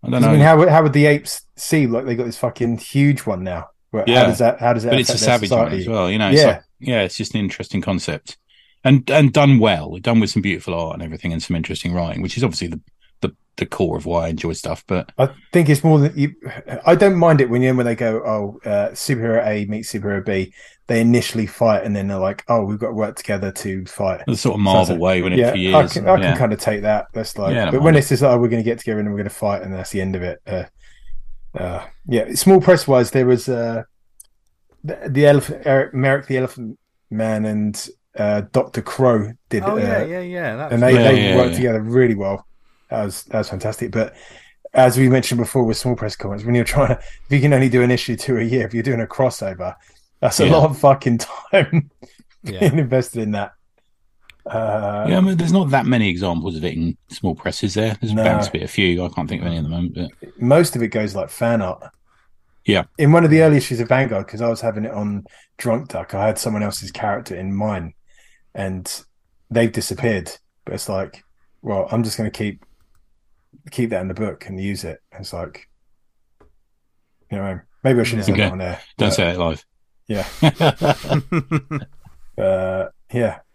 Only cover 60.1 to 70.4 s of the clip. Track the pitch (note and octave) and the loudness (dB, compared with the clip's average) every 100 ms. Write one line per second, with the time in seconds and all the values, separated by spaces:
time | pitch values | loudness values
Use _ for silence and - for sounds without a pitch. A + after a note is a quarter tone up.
60.1 | _ - - B2 D3 E3+ B2+ A2+ A2 G#2+ | _ -20 -6 2 4 4 0 -4 -2 -4
61.1 | F#2+ - - A#2 A#2 F#2 - - _ _ | -6 -8 -4 -2 0 -2 -8 -14 _ _
62.1 | _ _ _ _ _ - G#2 - - D3 | _ _ _ _ _ 0 0 0 0 4
63.1 | E3+ E3 D#3+ D#3+ D3 - A#2 A#2 C3 C3 | 6 6 6 6 4 0 -6 0 0 0
64.1 | G#2 G2+ G#2+ A#2 A#2 A#2 G#2+ G#2+ G#2 G#2 | -4 -8 -4 -4 -2 -4 -6 -8 -6 -6
65.1 | G2+ - _ _ - A#2+ A2+ C#3 F#2 F2+ | -8 -12 _ _ -8 -4 -4 -4 -10 -8
66.1 | G2 G#2+ G#2 A#2+ G#2+ G#2 - G2 - G#2+ | -2 -2 -2 -4 -4 -6 -8 -14 -8 -6
67.1 | G2+ - F2+ F#2+ G2 G#2+ G2 E2 - _ | -6 -8 -10 -6 -4 -4 -6 -10 -16 _
68.1 | _ _ _ _ - F#2+ F#2+ F2+ - _ | _ _ _ _ -10 -8 -8 -12 -14 _
69.1 | _ _ _ _ A2+ A#2 A2+ - - A#2+ | _ _ _ _ 0 0 -2 -8 -4 -2
70.1 | G2+ E2 - | -4 -8 -18